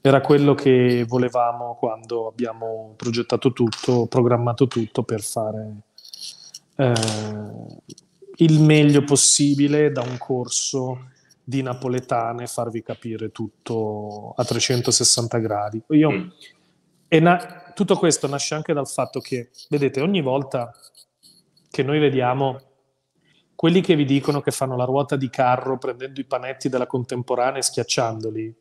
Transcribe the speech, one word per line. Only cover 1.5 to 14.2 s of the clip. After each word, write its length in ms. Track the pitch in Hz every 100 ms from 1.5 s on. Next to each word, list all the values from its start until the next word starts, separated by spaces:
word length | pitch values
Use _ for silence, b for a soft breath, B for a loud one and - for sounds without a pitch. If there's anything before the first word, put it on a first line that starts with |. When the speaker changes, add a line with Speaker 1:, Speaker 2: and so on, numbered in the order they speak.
| 120 120 120
Speaker 1:
quando 520 | 120 110 113 117 110
abbiamo 680 | 113 117 113 113 110 110 110
progettato 560 | 120 117 117 120 135
tutto, 540 | 117 117 - - 123 117
programmato 600 | 131 120 120 120 117 127
tutto 360 | 117 110 -
per 180 | 110 110
fare, 540 | - 120 110 110 110 104 _ _ B B B B B B _ -
eh, 180 | 131 120 113 107 107 107 104 110 - - - - _ _ - -
il 220 | 160 156
meglio 440 | 156 151 147 143
possibile 880 | 143 139 - - 143 143 143 147 147
da 100 | 135
un 160 | 123 127
corso 920 | - 127 120 - - 135 127 127 b b b _
di 200 | - 131
napoletane, 840 | 131 127 127 127 123 120 117 120 123
farvi 340 | - 117 113
capire 500 | - 113 117 110 110
tutto 1000 | - 107 _ - 113 107 104 107 104